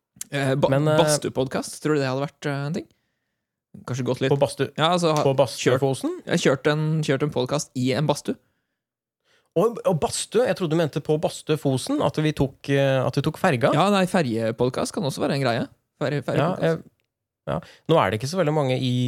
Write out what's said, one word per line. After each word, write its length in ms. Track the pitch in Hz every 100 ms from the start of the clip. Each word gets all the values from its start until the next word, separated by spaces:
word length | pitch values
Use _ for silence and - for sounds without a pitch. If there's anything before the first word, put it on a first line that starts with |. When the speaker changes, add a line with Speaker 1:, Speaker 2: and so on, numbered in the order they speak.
| _ - -
Speaker 1:
Eh, 220 | 143 135 139
ba-, 160 | -
Speaker 2:
Men, 160 | 139 151
eh, 140 | 156
Speaker 1:
badstupodcast, 760 | 156 147 107 - 131 - - -
tror 140 | 151 151
du 40 |
det 60 | 135
hadde 160 | 131
vært, 240 | 147 - 151
eh, 160 | 139 143
en 80 | 202
ting? 80 | 330 _ _ _ _ _ _ _ _ - -
Kanskje 220 | 127 123
gått 160 | 131
litt 80 | 135
Speaker 2:
På 80 | 139
badstu-, 300 | 139 - 135
Speaker 1:
Ja, 220 | - 160
altså, 180 | 180 165
ha-, 120 | 151 143
Speaker 2:
på 80 | 135
Badstufosen? 800 | 135 - 139 131 135 131 311 359
Speaker 1:
kjørt, 80 |
jeg 100 | - 180
har 60 | 170
kjørt 260 | 139 156
en, 140 | 151 156 160
kjørt 240 | 147 135 147
en 80 | 131
podcast 380 | 127 143 - 127
i 140 | 127 123
en 80 | 147
badstue. 280 | 143 - - _ _ _ _ _ _ _ _ _ _ _ 160
Speaker 2:
Og, 260 | 226 226
og 140 | 139 160
badstue, 480 | 226 - - 220 240
jeg 80 | 175
trodde 160 | 170
du 80 | 165
mente 220 | 156 156
på 140 | - 156
Badstufosen, 800 | - - - 151 143 131 - 285
at 160 | 147 -
vi 80 | 156
tok, 400 | - 139 - -
eh, 300 | 139 139 131
at 140 | 127 143
vi 80 | 156
tok 140 | -
ferga. 340 | 190 123 139 151
Speaker 1:
Ja, 140 | 196
nei, 140 | 196 180
fergepodcast 880 | 190 127 113 110 113 123 - 254 -
kan 80 |
også 220 | 143 - 151
være 100 | 139
en 80 |
greie. 240 | 131 117 269 _ _ -
Ferge-, 240 | 135 143
Speaker 2:
Ja, 300 | - - 160 -
Speaker 1:
fergepodcast. 80 |
Speaker 2:
jeg, 300 | 165 165 - _ _ _ _ _ -
ja. 140 | 80 - - -
Nå 80 | 160
er 140 | 98
det 60 | 113
ikke 80 | 135
så 140 | 190
veldig 100 | 151
mange 240 | 156 131 127
i, 140 | 127 123